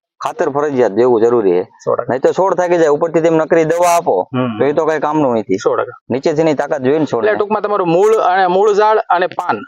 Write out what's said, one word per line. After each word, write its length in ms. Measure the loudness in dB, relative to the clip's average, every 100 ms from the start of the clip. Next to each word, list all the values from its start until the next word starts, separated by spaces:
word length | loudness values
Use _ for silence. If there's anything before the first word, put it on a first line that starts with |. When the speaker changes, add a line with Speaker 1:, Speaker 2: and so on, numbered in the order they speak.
| _ _
Speaker 1:
ખાતર 260 | -10 -4 -2
ફરજિયાત 420 | -2 -2 0 0
દેવું 300 | 2 2 4
જરૂરી 300 | 4 2 2
છે. 120 | 0
Speaker 2:
સો 320 | -2 _ -4 -4
ટકા. 100 | -2
Speaker 1:
નહીં 100 | -2
તો 100 | 0
છોડ 220 | 0 0
થાકી 240 | 0 0 2
જાય, 100 | 2
ઉપરથી 340 | 2 0 0
તેમ 140 | 2 0
નકરી 280 | 2 0
દવા 320 | 2 0 2 2
આપો 260 | 0 -2
Speaker 2:
હમ. 380 | 0 -2 -2 -2
Speaker 1:
તો 60 | -2
એ 80 |
તો 120 | 0 -2
કઈ 140 | -2
કામનું 360 | -2 0 0 -2
નથી. 220 | -2 -2
Speaker 2:
સો 180 | -2 -2
ટકા. 280 | -4 -10 _
Speaker 1:
નીચેથી 340 | -4 -2 0
નહીં 120 | 0 -2
તાકાત 260 | -4 -2
જોઈએ 180 | 0 0
ને 60 | 0
છોડને. 220 | -2 -2
Speaker 2:
એટલે 100 | -2
ટૂંકમાં 240 | -2 -2
તમારું 280 | -2 -2 0
મૂળ 240 | 2 2
અને 340 | 2 2 2 2
મૂળ 260 | 2 2
ઝાડ 240 | 2 2 2
અને 300 | 0 -2 -2
પાન 340 | -4 -6 -6